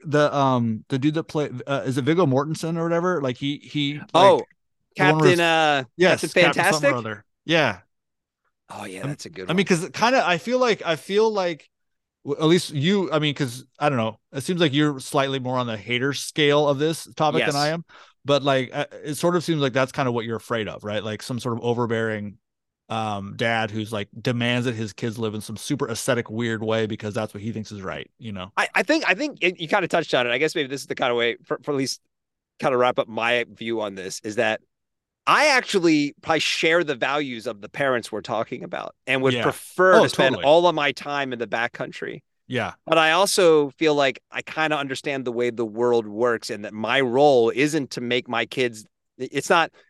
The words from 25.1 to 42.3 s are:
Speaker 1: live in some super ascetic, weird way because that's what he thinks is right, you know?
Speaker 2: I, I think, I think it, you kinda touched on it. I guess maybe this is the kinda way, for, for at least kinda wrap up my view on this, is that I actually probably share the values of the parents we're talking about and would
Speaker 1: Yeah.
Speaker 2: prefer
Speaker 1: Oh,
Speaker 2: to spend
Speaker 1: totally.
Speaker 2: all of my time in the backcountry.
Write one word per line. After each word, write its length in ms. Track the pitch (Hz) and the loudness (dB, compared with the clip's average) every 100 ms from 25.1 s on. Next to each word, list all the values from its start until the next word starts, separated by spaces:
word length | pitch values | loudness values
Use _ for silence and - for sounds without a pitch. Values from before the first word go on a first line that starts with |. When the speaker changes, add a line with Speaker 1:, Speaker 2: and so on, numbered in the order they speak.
| 110 | -4
Speaker 1:
live 160 | 110 107 | -6 -6
in 60 | |
some 160 | - 107 | -10 -10
super 300 | - 139 - | -6 -4 -4
ascetic, 420 | 117 - 120 113 | -4 -2 -2 -2
weird 340 | 110 117 113 | -4 -4 -2
way 220 | 110 110 110 | -2 0 0
because 280 | 107 107 | -4 -6
that's 200 | 104 107 | -6 -6
what 100 | 104 | -8
he 80 | 107 | -10
thinks 200 | 110 104 | -8 -10
is 100 | 104 | -12
right, 280 | 92 76 - _ | -10 -10 -12 _
you 140 | 113 | -14
know? 220 | 98 92 - | -12 -8 -4
Speaker 2:
I, 140 | 202 - | -2 -2
I 80 | |
think, 200 | 220 311 - | 0 0 0
I 40 | |
think 260 | 190 294 185 | -2 -4 -2
it, 180 | 180 185 | -4 -4
you 80 | 160 | -2
kinda 200 | 208 170 | 0 0
touched 240 | 175 156 | -2 0
on 120 | 143 120 | 0 0
it. 60 | |
I 60 | 123 | 0
guess 180 | 156 170 | -2 -2
maybe 140 | 135 | -6
this 120 | 135 | -6
is 60 | - | -10
the 80 | - | -4
kinda 200 | 139 120 | -2 0
way, 220 | 117 - | -2 -4
for, 160 | - 143 | -6 -8
for 80 | - | -4
at 60 | 143 | -4
least 240 | 135 - _ _ _ _ _ - | -4 -6 _ _ _ _ _ -4
kinda 180 | 156 127 | 0 2
wrap 220 | 123 127 | 2 2
up 80 | 117 | -2
my 360 | 110 117 123 117 | -2 0 0 -2
view 320 | 104 113 113 | -8 -6 -4
on 140 | 104 98 | -4 -8
this, 260 | 92 - | -12 -10
is 120 | 110 107 | -8 -2
that 260 | 113 110 _ _ _ _ _ _ - | 0 -2 _ _ _ _ _ _ 2
I 220 | 196 302 | 4 4
actually 680 | 262 - 202 170 156 147 - | 2 2 2 4 4 0 -4
probably 200 | - 160 | -2 0
share 420 | - - 160 170 | 0 0 2 2
the 120 | 156 131 | 0 -2
values 520 | 135 143 139 120 113 | -2 -2 -4 -6 -8
of 140 | 104 | -10
the 80 | 101 | -12
parents 420 | - 143 123 - | -2 0 0 -2
we're 100 | 107 | -10
talking 420 | - 110 113 127 | -6 -4 -4 -8
about 300 | 170 67 50 - - | -10 -10 -10 -10 -2
and 140 | 131 | 2
would 120 | 131 123 | 2 2
Speaker 1:
Yeah. 80 | |
Speaker 2:
prefer 560 | 113 123 - - 185 214 | 0 -4 -8 2 6 8
Speaker 1:
Oh, 40 | |
Speaker 2:
to 60 | 151 | 6
spend 260 | - 135 113 | 4 2 2
Speaker 1:
totally. 100 | 123 | 4
Speaker 2:
all 220 | 160 175 | 6 4
of 80 | 156 | 2
my 160 | 143 | -2
time 400 | 139 143 143 135 | -2 -6 -6 -4
in 80 | 120 | -6
the 80 | 113 | -6
backcountry. 760 | 117 117 - 135 - - - _ | -4 -4 -6 -10 -10 -12 -12 _